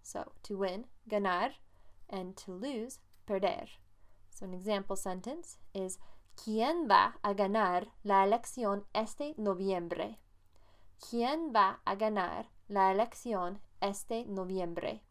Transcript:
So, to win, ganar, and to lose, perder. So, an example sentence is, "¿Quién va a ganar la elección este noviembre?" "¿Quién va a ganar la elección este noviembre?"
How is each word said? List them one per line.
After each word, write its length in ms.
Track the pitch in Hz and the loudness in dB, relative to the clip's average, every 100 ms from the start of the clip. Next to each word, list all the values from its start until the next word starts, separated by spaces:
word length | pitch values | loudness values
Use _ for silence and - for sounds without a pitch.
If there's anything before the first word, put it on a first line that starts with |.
So, 300 | - - - - | -12 -10 -10 -12
to 140 | - 196 | -8 -2
win, 280 | 190 190 247 - - | -2 -2 -10 -16 -2
ganar, 460 | 214 196 180 240 - - - - - - | 0 2 2 0 -4 -20 -20 -20 -18 -8
and 280 | 190 185 190 | -6 -6 -10
to 140 | - | -12
lose, 480 | 185 262 254 233 - - - - | -6 -4 -4 -6 -10 -18 -20 -4
perder. 400 | 196 190 - - - - - - - - | 2 2 0 -8 -16 -20 -20 -20 -20 -20
So, 160 | - 185 | -12 -8
an 80 | |
example 420 | 185 190 202 196 196 | -6 -2 -2 0 -4
sentence 640 | 190 185 214 320 339 - - | -2 -6 -6 -10 -12 -16 -12
is, 240 | 196 190 185 - - - - | -6 -6 -6 -12 -16 -18 -12
"¿Quién 520 | - 220 240 349 294 | -4 0 2 2 6
va 260 | - 202 - | 8 6 2
a 100 | 208 | -2
ganar 540 | 196 196 214 196 180 208 - | 2 2 4 4 2 -2 -10
la 200 | 202 196 196 | 4 6 8
elección 600 | 233 - - 214 202 202 | 4 0 -2 0 0 -2
este 400 | 208 226 - 294 311 | -2 -2 -4 -6 -2
noviembre?" 800 | 208 180 196 185 170 165 196 226 - - - - - - - - | -2 0 0 0 -2 -4 -4 -8 -20 -20 -20 -20 -20 -20 -20 -18
"¿Quién 520 | - 233 240 311 330 | -6 0 0 0 2
va 280 | 220 190 196 - | 6 6 4 -2
a 100 | 196 | 0
ganar 500 | 220 214 175 - 220 - - | 2 2 -2 -4 -10 -16 -2
la 220 | 202 190 | 4 6
elección 680 | 190 240 - 240 202 175 202 - - | 6 0 -2 -4 -2 -2 -6 -12 -4
este 440 | 196 202 - 226 240 | -4 -4 -6 -6 -4
noviembre?" 760 | 196 185 190 175 170 - 220 _ | -6 -4 -2 -2 -2 -4 -6 _